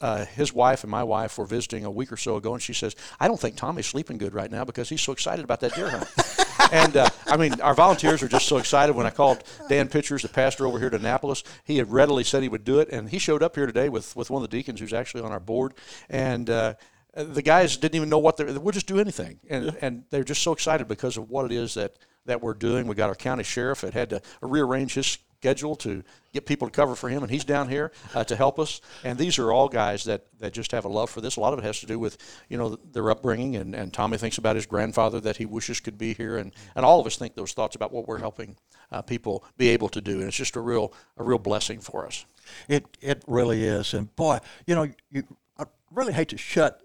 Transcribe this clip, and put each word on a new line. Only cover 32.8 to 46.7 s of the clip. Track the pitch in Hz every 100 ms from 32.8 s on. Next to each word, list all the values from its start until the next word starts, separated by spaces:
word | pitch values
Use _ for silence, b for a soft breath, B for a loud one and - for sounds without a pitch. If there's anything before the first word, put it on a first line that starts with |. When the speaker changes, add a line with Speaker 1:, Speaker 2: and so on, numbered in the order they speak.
| 165
Speaker 1:
their | 120 107
upbringing, | 110 127 110 135 110
and, | 87
and | 113 98
Tommy | - 107 226
thinks | 123 -
about | 113
his | 107 -
grandfather | 127 107 113 113 -
that | 107 104
he | 107
wishes | 113 - 120
could | 117 107
be | 113
here, | 110 117 -
and, | 98 - B B
and |
all | - 175
of | 110
us | -
think | 113 -
those | 98
thoughts | - 107
about | - 107
what | 123 110
we're | 104
helping, | 107 110 101 107 _ b b
uh, | -
people | - 120 110 95 B B
be | 123
able | 110 104
to | -
do. | 101 95
And |
it's | 95 -
just | 131 120
a |
real, | 117 120 98 B B B
a |
real | 120 117
blessing | 104 104 - -
for | - - -
us. | - - _ B B B
Speaker 2:
It, | 143 - -
it | 139 139 -
really | 123 120 110
is. | 113 104 101
And | - 107 -
boy, | 160 120 B B B
you |
know, | 170 151 - _
you, | 139 - - _ -
I | 151 _ _
really | 185 247
hate | 151 -
to | 156
shut | - 175 147